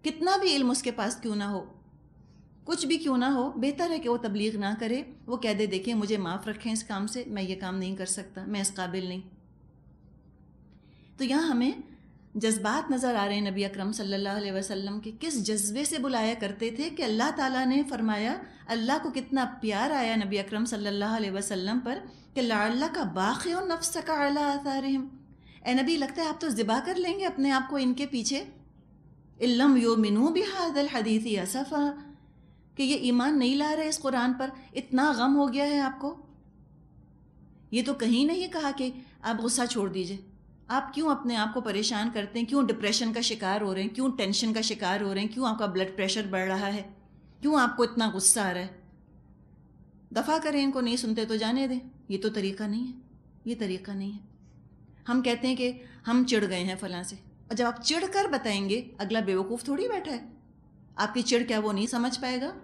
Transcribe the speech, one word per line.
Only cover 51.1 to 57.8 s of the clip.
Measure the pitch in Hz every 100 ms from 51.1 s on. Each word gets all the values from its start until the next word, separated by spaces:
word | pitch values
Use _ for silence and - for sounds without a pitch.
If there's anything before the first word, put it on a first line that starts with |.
| 220
तो | 220 220
जाने | 226 254 269
दें। | 254 - - -
ये | 196
तो | 214
तरीका | 220 196 190 208
नहीं | 220 254
है, | 247 - - - - 226
ये |
तरीका | 233 202 185 190
नहीं | 196 196
है। | 202 - - - - - - - - -
हम | 247
कहते | 247 233 254
हैं | 254
कि | 247 247 - - -
हम | 240
चिढ़ | 254 226
गए | 196 180
हैं | 180 190
फलां | 196 180
से, | 185 196
और | - - -
जब | 220 240
आप | 233